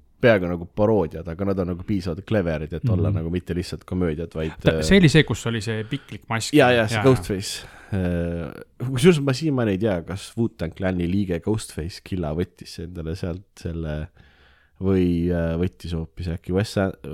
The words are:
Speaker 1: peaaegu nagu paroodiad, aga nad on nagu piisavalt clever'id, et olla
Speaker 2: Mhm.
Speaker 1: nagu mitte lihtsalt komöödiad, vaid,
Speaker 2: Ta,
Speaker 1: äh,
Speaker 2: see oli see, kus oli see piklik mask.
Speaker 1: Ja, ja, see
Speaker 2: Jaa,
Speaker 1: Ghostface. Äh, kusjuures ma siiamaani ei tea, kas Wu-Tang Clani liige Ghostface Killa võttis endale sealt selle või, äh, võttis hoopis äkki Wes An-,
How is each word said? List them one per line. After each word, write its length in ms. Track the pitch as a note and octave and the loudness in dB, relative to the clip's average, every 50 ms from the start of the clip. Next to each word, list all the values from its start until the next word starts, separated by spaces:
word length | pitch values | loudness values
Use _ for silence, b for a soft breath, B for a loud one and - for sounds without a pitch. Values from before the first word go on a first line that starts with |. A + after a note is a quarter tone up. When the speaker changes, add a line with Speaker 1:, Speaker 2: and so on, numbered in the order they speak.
| _ _ _ _ | _ _ _ _
Speaker 1:
peaaegu 260 | - B2 A2+ G2+ F2+ E2+ | 4 6 6 6 4 0
nagu 180 | F2 E2+ E2+ | -4 -4 -6
paroodiad, 640 | F2+ _ - G#2+ G#2 A2+ G#2 F2 D#2 D#2+ D#2+ E2 F2+ | -6 _ 2 2 4 4 4 2 0 -2 -8 -10 -8
aga 180 | E2 E2 G2 | -6 -4 -4
nad 140 | G2 G2 F#2+ | -2 -2 -2
on 80 | F#2 E2+ F2+ | -2 -4 -4
nagu 100 | E2 F2 | -6 -4
piisavalt 400 | - G#2+ G2 F2 F#2 D#2+ F#2+ - | -4 -4 -4 -2 -4 -6 -6 -4
clever'id, 480 | - A2 G#2 F2+ E2 D#2+ D2+ D#2 D#2 E2+ | -2 0 0 0 0 -2 -4 -4 -6 -6
et 160 | D#2+ - B2+ | -4 -2 0
olla 200 | G#2+ F2+ E2 D#2 | 2 2 2 2
Speaker 2:
Mhm. 60 | D#2 D#2 | 0 0
Speaker 1:
nagu 120 | D#2+ E2 | -2 -2
mitte 240 | E2+ F2+ - - F2 | -4 -4 -4 -4 -4
lihtsalt 300 | E2+ F2 - - - - | -4 -4 -6 -8 -12 -10
komöödiad, 480 | - F2+ F#2 F#2 E2+ D#2 D2+ E2+ E2 - | -6 -4 -2 0 0 -2 -4 -6 -8 -6
vaid, 180 | D#2+ D#2+ D#2+ - - | -6 -6 -6 -6 -2
Speaker 2:
Ta, 100 | - - E2+ D#2 | 0 0 0 2
Speaker 1:
äh, 40 | D#2 | 4
Speaker 2:
see 140 | E2 F#3 G3+ | 6 6 8
oli 100 | F3+ D3 | 8 8
see, 140 | B2 D#3+ C#3+ | 8 6 4
kus 220 | - A#2+ - - B2+ | 4 0 -4 -4 -4
oli 140 | A2+ A#2 | -6 -4
see 220 | G2+ A2 A2+ G#2+ G#2+ | -4 -4 -6 -6 -6
piklik 460 | A2 C3+ C#3 - - - G2+ - - | -6 -8 -10 -10 -12 -16 -14 -8 -6
mask. 240 | A#2 A2+ A2 - - | -4 -4 -2 2 6
Speaker 1:
Ja, 160 | D3 C3+ B2 | 6 6 8
ja, 160 | B2 A#2+ A2 G#2+ | 6 6 4 2
see 80 | A#2 | 2
Speaker 2:
Jaa, 80 | A2 G#2 | 4 6
Speaker 1:
Ghostface. 640 | C3+ C3 A#2 F2+ F#2+ G#2+ F#2 G2+ - - - - - B B B B | 6 6 4 2 -2 -4 -4 -4 -6 -8 -10 -12 -16 B B B B
Äh, 600 | B G2 F#2 F2+ F2 E2+ E2+ E2+ E2+ E2+ E2 C#2 - - - - _ - - B2+ | B -2 0 0 0 0 -2 -2 -4 -6 -8 -10 -10 -14 -18 -18 _ -10 -6 -4
kusjuures 320 | C3+ B2+ A#2 F3+ F3+ D3 | 0 4 6 6 6 6
ma 100 | C#3 C#3 C3 | 4 0 -2
siiamaani 380 | B2+ D#3+ D#3+ C#3+ B2+ A#2+ A2 | 0 -2 -2 0 0 2 2
ei 60 | F#2+ F#2 | 0 2
tea, 240 | G2+ A2+ F#2+ F2 E2 | 0 0 0 -2 -4
kas 300 | - E2+ F#2+ - - - - | -6 -10 -10 -10 -8 -4 -2
Wu-Tang 360 | A#2 A2 - - F2 D#2+ - | -2 -2 -4 -6 -8 -8 -6
Clani 320 | - F#2+ F#2 F#2 F2+ F2 E2+ | -4 -4 -2 -2 0 -2 0
liige 320 | F2+ G2+ G#2 F#2 F2 E2 | 0 0 0 -2 -2 -4
Ghostface 640 | - G2 G#2+ A2+ - - - - D#2 F2 - - - | -2 -2 -2 -2 -4 -8 -10 -10 -8 -8 -10 -12 -12
Killa 300 | - - F2+ F2 D2 D2+ | -8 -6 -4 -4 -2 -2
võttis 460 | E2 F#2 - _ - - - - - | -4 -4 -4 _ -14 -18 -16 -14 -14
endale 360 | F2+ E2+ F#2 F2+ D#2+ D#2+ D#2+ | -14 -12 -10 -10 -8 -8 -8
sealt 300 | - - F#2 E2 F#2 G2 _ _ | -6 -6 -6 -8 -8 -12 _ _
selle 520 | - - F2 E2 E2 D#2+ D#2 D2+ D2+ D#2 - _ b b b b b b b b b b b b b | -12 -10 -8 -8 -6 -6 -6 -6 -8 -8 -10 _ b b b b b b b b b b b b b
või, 480 | F#2+ F#2+ F#2+ F#2+ F2+ F2 F2 E2+ E2+ F2 | -2 2 2 4 4 2 2 2 0 0
äh, 240 | F2 E2+ E2 E2 E2 E2 | 0 0 0 0 0 -2
võttis 360 | F2 F#2 - - - E2+ E2+ | -2 -4 -4 -8 -10 -8 -6
hoopis 340 | E2 D#2+ - _ - F2+ F2+ | -6 -6 -8 _ -8 -6 -6
äkki 240 | E2 E2+ - - F2+ | -6 -6 -6 -2 -2
Wes 220 | F#2 G#2 - - G#2 | -2 -2 0 0 -2
An-, 160 | G2 F#2+ - - - D#2 | -2 -2 -2 -6 -12 -14